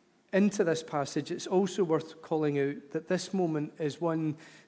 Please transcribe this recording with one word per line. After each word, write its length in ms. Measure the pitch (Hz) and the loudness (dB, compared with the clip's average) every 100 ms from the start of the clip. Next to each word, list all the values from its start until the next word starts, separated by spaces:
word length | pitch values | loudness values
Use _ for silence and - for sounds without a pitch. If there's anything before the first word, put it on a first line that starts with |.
| _ _ - | _ _ -2
into 320 | 190 208 202 | 2 2 4
this 180 | 170 160 | 2 0
passage, 480 | - 151 135 156 139 | -2 -4 -2 -4 -4
it's 160 | 175 165 | -6 0
also 380 | 185 196 214 | 2 2 0
worth 360 | 175 160 - - | 2 0 -2 -12
calling 360 | - 156 151 143 | -4 0 0 2
out 320 | 139 143 - | 0 -2 -6
that 160 | 160 - | -6 -2
this 260 | 180 - | -2 0
moment 420 | 190 175 151 151 - | 0 2 0 -4 -4
is 220 | 151 131 | -4 -2
one 360 | 170 160 156 151 - - | -2 0 -2 -4 -10 -20